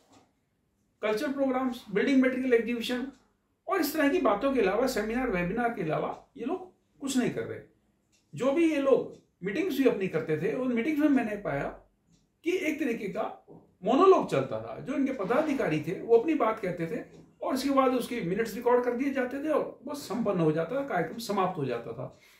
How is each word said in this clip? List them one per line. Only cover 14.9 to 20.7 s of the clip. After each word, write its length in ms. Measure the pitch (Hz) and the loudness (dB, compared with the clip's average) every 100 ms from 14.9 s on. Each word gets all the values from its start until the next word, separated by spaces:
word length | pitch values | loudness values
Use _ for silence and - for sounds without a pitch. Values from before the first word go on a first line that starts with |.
इनके 200 | 294 262 - | -2 0 -2
पदाधिकारी 640 | 185 269 311 254 185 156 | 0 2 2 0 0 -2
थे 180 | 160 190 | -2 -6
वो 160 | 220 226 | 4 4
अपनी 160 | 320 277 | 6 2
बात 240 | 220 214 | 0 0
कहते 280 | 180 170 165 | -4 -4 -6
थे 160 | 247 - - - _ | -6 -10 -20 -20 _
और 120 | - | -4
उसके 160 | 254 277 | -2 2
बाद 240 | 269 262 254 | 4 4 2
उसकी 260 | - 233 | -2 -4
minutes 320 | 170 208 226 240 | -2 -2 -4 -2
record 280 | 233 247 247 | 2 2 2
कर 80 | |
दिए 200 | 233 277 | -2 -2
जाते 300 | 269 247 277 | -2 -4 -4
थे 60 | 311 | -2
और 300 | 277 - - 285 | 0 -2 -8 -12
बस 220 | 285 - | -12 -6
संपन्न 320 | 247 208 180 | -2 0 2
हो 120 | 156 | 2
जाता 240 | 156 165 | 2 -2